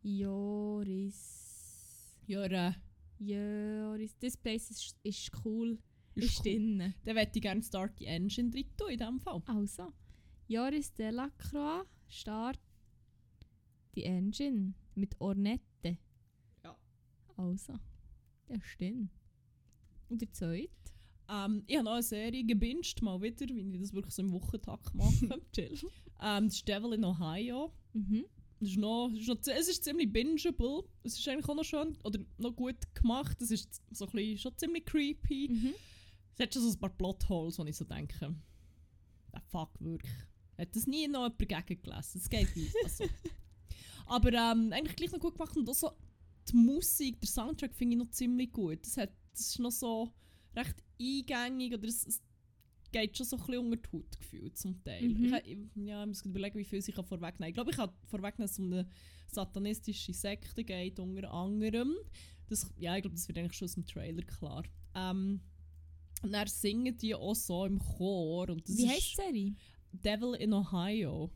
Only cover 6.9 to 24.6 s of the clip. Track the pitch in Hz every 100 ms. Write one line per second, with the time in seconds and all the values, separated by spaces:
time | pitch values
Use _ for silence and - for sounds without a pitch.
6.9 | 185 - 220 214 226 208 196 226 196 196
7.9 | - - 165 190 208 240 254 269 - 415
8.9 | 233 226 254 381 175 - 214 202 - 359
9.9 | - - - - - - 226 262 294 277
10.9 | - 220 240 277 - - 285 294 330 381
11.9 | - - - - 214 233 269 - - -
12.9 | - - _ - - - _ _ _ _
13.9 | - - 185 190 214 285 240 190 190 -
14.9 | - 202 - 196 196 202 254 - _ 170
15.9 | 175 - - - _ _ - - - -
16.9 | _ _ _ - - 180 190 - 254 -
17.9 | - - - - _ - 233 - - 180
18.9 | 247 202 - - _ _ _ _ - -
19.9 | - - 233 233 - 170 170 320 - -
20.9 | - - - - 208 196 214 208 285 226
21.9 | 240 233 208 226 254 226 220 226 294 339
22.9 | - 226 185 214 233 269 247 196 180 196
23.9 | 196 196 - 190 180 - 214